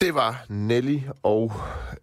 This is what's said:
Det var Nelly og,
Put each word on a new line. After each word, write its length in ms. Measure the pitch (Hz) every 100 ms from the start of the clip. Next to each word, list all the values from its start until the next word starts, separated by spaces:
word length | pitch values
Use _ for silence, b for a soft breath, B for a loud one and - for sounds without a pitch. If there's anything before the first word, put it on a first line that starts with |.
Det 140 | 180 147
var 300 | 113 123 -
Nelly 480 | 104 107 120 131 147 135 -
og, 280 | 101 107 113 107 B B B -